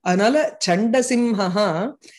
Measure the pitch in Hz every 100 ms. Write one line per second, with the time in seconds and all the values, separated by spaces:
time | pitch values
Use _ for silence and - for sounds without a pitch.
0 | 180 185 220 302 294 - - 175 226 254
1 | 247 240 240 202 190 190 202 160 240 285
2 | -